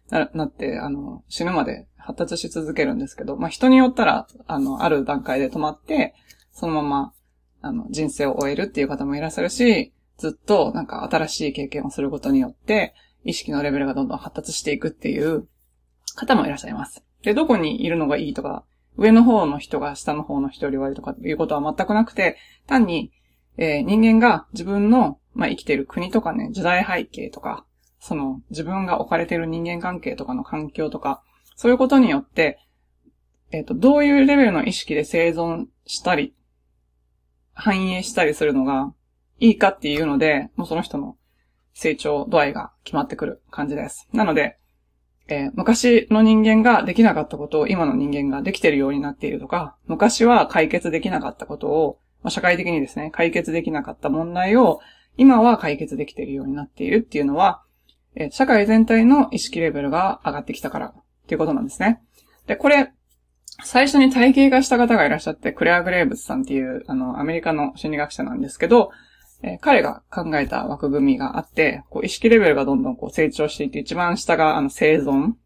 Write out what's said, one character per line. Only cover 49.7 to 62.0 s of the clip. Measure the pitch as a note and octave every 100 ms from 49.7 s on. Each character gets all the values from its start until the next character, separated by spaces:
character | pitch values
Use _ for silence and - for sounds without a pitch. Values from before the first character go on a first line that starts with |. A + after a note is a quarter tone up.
| - -
昔 | D#3+ A3 -
は | A#3 A3+ -
解 | F3 D#3
決 | F3 E3+
で | D#3
き | F#3
な | E3+
か | C3+
っ | -
た |
こ | - D3
と | D3+
を、 | D3+ D3 - _ _
ま | -
あ、 |
社 | -
会 | F3+ F3
的 | F3
に | D#3+
で | C3+
す | -
ね、 | D#3
解 | - E3
決 | E3+ E3
で | E3
き | E3
な | D3+
か | -
っ | -
た | -
問 | D#3 E3+
題 | F3+ F#3
を、 | A#3 G3+ - - _ _ -
今 | C4+ A#3+
は | A#3 A3+
解 | D#3+ C#3+
決 | D3+ C#3+
で | C#3+
き |
て | -
る | C#3+
よ | C#3
う | C3+
に |
な | C#3+
っ | D3
て | -
い | F2+
る | -
っ |
て | - D3
い |
う |
の | C#3
は、 | D3 F#3+ - _ _ _ _ _
え | - D3
ー、 |
社 | - C4+
会 | A3 G#3
全 | A3 A3+
体 | A3+
の | A3+ C#4+ -
意 | G#3+
識 | - E3+
レ | D#3+
ベ | C#3+
ル | C#3+
が | D#3+ F#3+ -
上 | D3+
が | D3
っ |
て | -
き | -
た | C3+
か | -
ら | - - _ _ -
っ |
て |
い | D#3
う |
こ |
と | D#3+
な | C#3
ん |
で | -
す | -
ね。 | G3 A#3